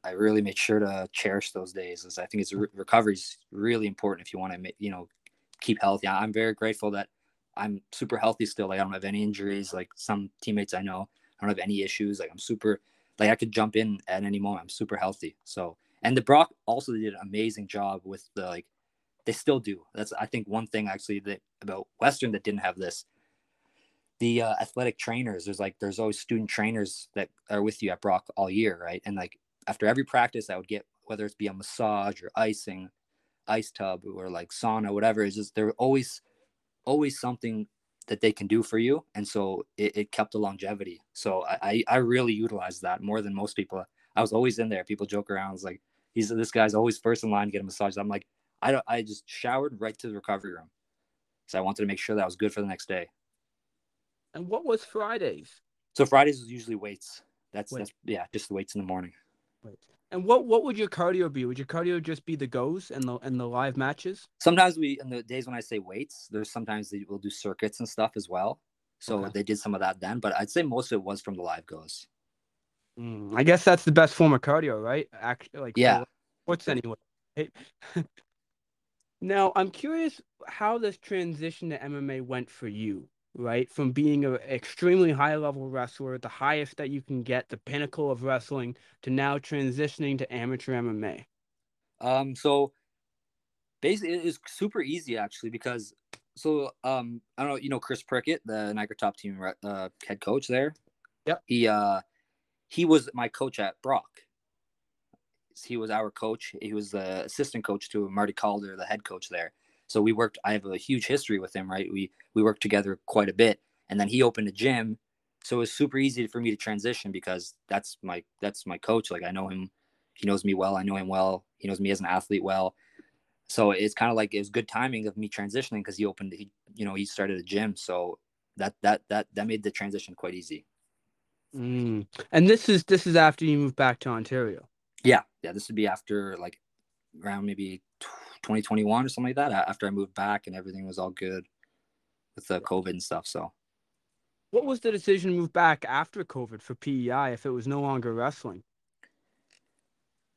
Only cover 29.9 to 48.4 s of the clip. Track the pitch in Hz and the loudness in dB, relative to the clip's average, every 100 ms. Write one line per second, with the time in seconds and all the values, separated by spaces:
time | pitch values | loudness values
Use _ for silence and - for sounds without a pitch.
29.9 | 123 131 127 120 120 - 92 95 104 - | 2 2 4 2 0 -8 -8 -6 -8 -10
30.9 | _ - 107 104 - 104 95 92 - 110 | _ -10 -6 -6 -6 -8 -6 -10 -2 0
31.9 | 104 98 95 90 - 110 107 - 92 92 | 0 -2 -6 -6 0 0 0 -8 -12 -14
32.9 | - _ _ _ _ - 110 107 - 98 | -18 _ _ _ _ -2 -2 -2 -6 -6
33.9 | 92 101 95 92 87 87 - 117 110 104 | -4 -8 -10 -8 -8 -10 -4 0 0 0
34.9 | 101 110 107 101 101 101 - 107 - 131 | 2 4 4 0 -2 -4 0 0 2 2
35.9 | 135 127 - - _ _ _ _ _ - | 2 0 -8 -18 _ _ _ _ _ 0
36.9 | 143 147 139 123 120 117 110 104 _ _ | 2 2 -2 -6 -6 -6 -6 -6 _ _
37.9 | _ - 104 110 107 92 107 85 113 120 | _ -8 2 2 2 4 4 4 2 2
38.9 | 143 - 107 104 107 98 95 - - 104 | 2 -2 -8 -4 -2 -2 -4 -8 -2 -2
39.9 | 104 104 - 107 107 104 98 98 104 92 | -2 -2 -2 -2 -2 -4 -4 -8 -6 -8
40.9 | 87 _ - 107 92 82 95 95 110 117 | -12 _ -8 -2 -2 -2 -2 0 0 4
41.9 | 127 120 123 123 107 110 104 90 92 92 | 4 4 4 2 0 -2 -4 -8 -8 -6
42.9 | 90 98 110 101 98 104 - 95 92 90 | -4 -2 -4 -4 -6 -6 -6 -6 -8 -10
43.9 | _ _ - 110 110 127 110 110 101 - | _ _ 0 2 2 2 2 -2 -2 -4
44.9 | 104 101 104 101 98 95 92 92 92 _ | -6 -4 -4 -4 -6 -6 -8 -10 -12 _
45.9 | _ _ - 107 113 113 117 107 107 117 | _ _ -2 0 0 0 4 4 4 2
46.9 | 107 113 117 110 104 104 101 98 - 101 | 2 0 0 2 0 0 -4 -6 -4 -4
47.9 | 98 101 104 - _ | -2 -6 -6 -10 _